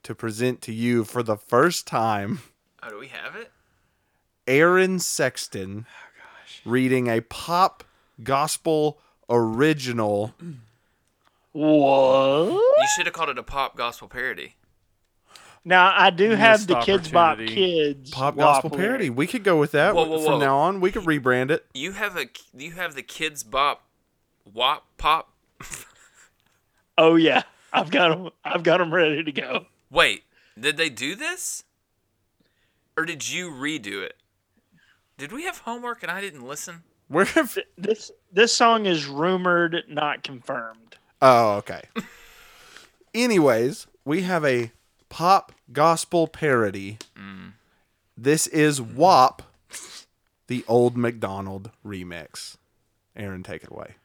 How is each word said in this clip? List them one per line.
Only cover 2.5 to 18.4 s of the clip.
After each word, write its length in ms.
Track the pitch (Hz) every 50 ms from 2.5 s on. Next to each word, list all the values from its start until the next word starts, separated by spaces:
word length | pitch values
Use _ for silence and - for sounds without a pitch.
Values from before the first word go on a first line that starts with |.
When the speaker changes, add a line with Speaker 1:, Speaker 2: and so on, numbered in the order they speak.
| _ _ _ _ _ _
Speaker 2:
Oh, 80 | - 120
do 80 | 107
we 100 | 104 131 131
have 260 | - 85 82 131 160
it? 160 | 208 233 - _ _ _ _ _ _ _ _ _ _ _ _ _ _ _ _ _ _ _
Speaker 1:
Aaron 520 | - 131 143 160 175 180 185 185 185 185 180
Sexton 880 | - - - - 147 127 - - - - - 104 95 95 98 107 113 _
Speaker 2:
Oh, 320 | - - - - _ - -
gosh. 380 | - - - - - - - _
Speaker 1:
reading 440 | 107 117 131 127 127 131 127 123 -
a 100 | 117 113
pop 640 | 110 _ - - - - 170 175 190 - - _ - _ _ _ _ _ _ - 117
gospel 760 | 127 135 139 147 156 - - _ 165 160 156 151 151 143 _ _ _ _ _ _ -
original. 1040 | 120 120 117 110 110 117 143 156 156 147 131 123 120 117 110 104 104 101 107 107 _ _ 165 175 147 123 110 110 _ _ _ _ _ _ _ _ _ _ _ _ _ _ _ _
Speaker 3:
What? 1000 | _ 151 151 156 156 151 139 139 135 135 135 131 131 135 135 135 139 147 165 214 349
Speaker 2:
You 340 | 392 466 508 554 605 659 855 855
should 100 | 831 175
have 60 | 170 -
called 160 | 170 160 143
it 80 | 131
a 60 | 123 113
pop 320 | - 139 139 135 - -
gospel 320 | 123 120 120 113 - 117
parody. 480 | 95 - 127 123 131 107 85 65 - _ _ _ _ _ _ _ _ _ _ _ _ _ _ _ _ - - - - - _ _
Speaker 3:
Now, 280 | 170 180 185 180 196 185
I 120 | 202 185 196
do 180 | 185 165 196 220
Speaker 4:
Missed 100 | 226 190
Speaker 3:
have 280 | 220 226 220 214 214
the 120 | 180 170 120
Kids 300 | 120 - 196 190 170 156
Bop 240 | 165 175 170 160 151
Speaker 4:
opportunity. 220 | 107 113 113 220
Speaker 3:
Kids 540 | 202 190 180 175 160 151 147 143 139 131 127
Speaker 1:
Pop 240 | 127 127 131 143 135
Speaker 3:
wap 260 | 135